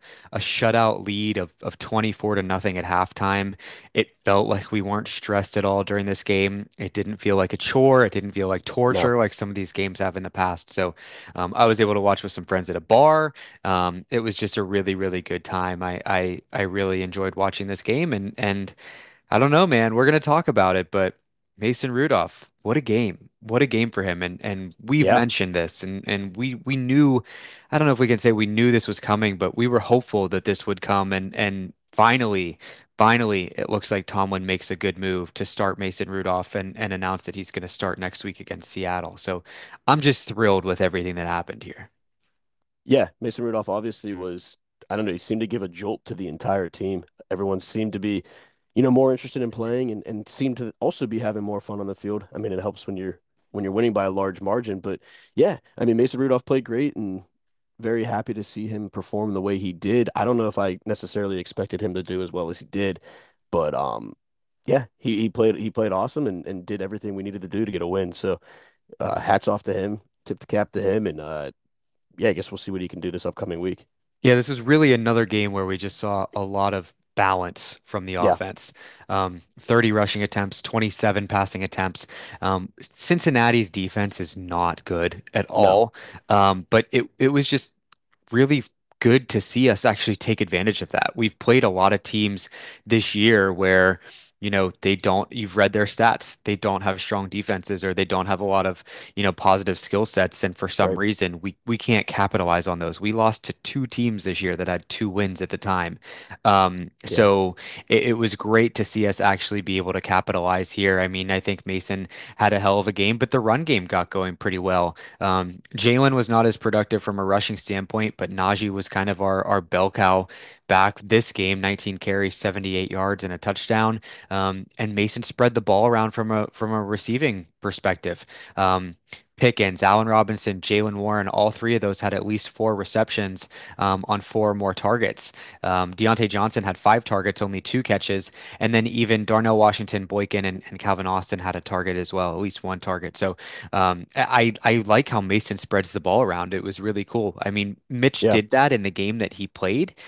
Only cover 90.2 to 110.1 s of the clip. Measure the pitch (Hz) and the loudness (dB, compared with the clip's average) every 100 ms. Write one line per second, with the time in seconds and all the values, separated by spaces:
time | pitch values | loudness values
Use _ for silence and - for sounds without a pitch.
90.2 | - 110 101 90 101 101 90 - - - | 0 0 0 0 0 0 -2 -2 -2 0
91.2 | 110 - - 123 120 92 95 101 - 110 | -2 0 4 6 6 4 4 4 0 0
92.2 | 104 98 - - - - - 113 - 104 | 0 -2 -8 -12 -18 -12 2 2 2 2
93.2 | 110 110 98 87 95 92 92 92 - - | 6 6 4 2 4 6 6 2 -6 -20
94.2 | - - 104 98 95 - 98 98 101 95 | -20 -8 -2 0 0 0 -2 0 0 0
95.2 | - 123 104 95 98 107 101 - 117 - | -2 -6 -4 2 2 4 -2 2 2 2
96.2 | - - - 104 104 98 98 95 - 104 | -4 -10 -4 -2 0 0 -2 -2 -4 -4
97.2 | 95 101 104 95 - 98 95 90 92 92 | -4 -6 -4 -4 -4 -4 -2 -2 0 0
98.2 | 92 95 101 98 95 90 - - - - | 0 -2 0 2 0 -4 -12 -18 -12 -2
99.2 | 101 87 98 95 98 90 - 101 110 - | 0 2 4 4 2 -4 -2 0 0 0
100.2 | 92 - 98 87 95 - 95 92 104 104 | 0 0 -4 -4 -4 0 2 2 0 0
101.2 | 92 87 92 - - 117 - 110 - - | -2 -4 -10 -10 -4 -4 2 2 2 0
102.2 | 98 101 87 85 87 87 85 82 101 110 | 0 0 2 2 0 -4 -6 -4 -4 2
103.2 | 110 110 - - - 139 127 - 120 107 | 2 0 -6 -10 -6 -6 -4 -2 -2 -2
104.2 | 95 87 95 85 90 87 - - 107 95 | -4 -4 -2 -2 -2 -4 -6 -6 -4 -2
105.2 | 101 90 92 95 104 92 85 85 - - | -2 -2 -6 -6 -2 -2 -2 -6 -16 -20
106.2 | - - 110 98 92 90 87 _ - - | -18 -2 4 6 4 2 -10 _ -2 4
107.2 | 104 98 95 90 - - - 113 123 117 | 6 6 2 -2 -12 -12 0 2 2 0
108.2 | 113 98 107 113 117 - 104 110 104 98 | 0 -2 2 4 4 0 -4 0 0 2
109.2 | 101 95 - 104 92 95 90 92 - | 0 0 -2 -4 -4 -4 -2 -4 0